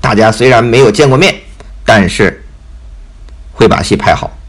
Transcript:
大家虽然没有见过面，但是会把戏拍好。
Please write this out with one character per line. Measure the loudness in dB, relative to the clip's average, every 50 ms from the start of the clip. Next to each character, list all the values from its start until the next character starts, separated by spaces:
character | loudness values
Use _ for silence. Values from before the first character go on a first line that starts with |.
大 | -4 -2 0
家 | 2 2 0
虽 | 0 0 0
然 | 2 2 2
没 | 2 2 2 2
有 | 2 2
见 | 2 2 2 2
过 | 2
面， | 2 0 0 -2 -4 -12 -20 -20 -20 -20 -20 -20 -10 -2
但 | 0 2 2 2
是 | -2 -2 -2 -2 -2 -2 -6 -20 -20 -20 -20 -20 -20 -20 -20 -20 -20 -20 -20 -20 -20 -20 -20 -20 -20 -20 -20 -20 -20
会 | -4 0 0
把 | 0 2 0
戏 | -2 -4 -4
拍 | -2 -2 -2 -2
好。 | -2 -4 -12 -14 -16 -20